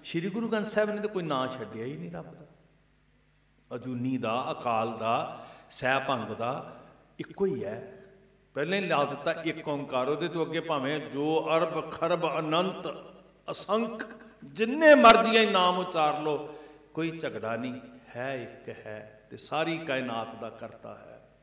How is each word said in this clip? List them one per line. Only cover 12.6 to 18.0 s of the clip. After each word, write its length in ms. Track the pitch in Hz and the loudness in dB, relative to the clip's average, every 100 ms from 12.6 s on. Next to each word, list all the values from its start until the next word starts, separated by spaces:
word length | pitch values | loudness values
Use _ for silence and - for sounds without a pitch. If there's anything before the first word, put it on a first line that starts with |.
| 185 - 160 - - - - - - | 0 -4 -8 -10 -14 -20 -20 -20 -10
ਅਸੰਖ 540 | 160 - 208 233 - - - - - - | -8 -2 0 0 -6 -12 -14 -20 -20 -18
ਜਿੰਨੇ 500 | - 220 285 320 285 | -2 0 6 10 12
ਮਰਜ਼ੀ 420 | 233 226 226 220 | 12 10 8 6
ਇਹ 140 | 214 | 6
ਨਾਮ 260 | 196 180 185 | 6 6 4
ਉਚਾਰ 440 | 185 165 151 151 | 0 2 2 2
ਲਓ, 340 | 156 143 147 - - - - | 0 -2 -4 -12 -18 -20 -12
ਕੋਈ 260 | - 165 165 | -6 -6 -4
ਝਗੜਾ 360 | 151 110 110 117 | -8 -6 -4 -4
ਨਹੀਂ, 260 | 127 127 123 - | -6 -8 -14 -20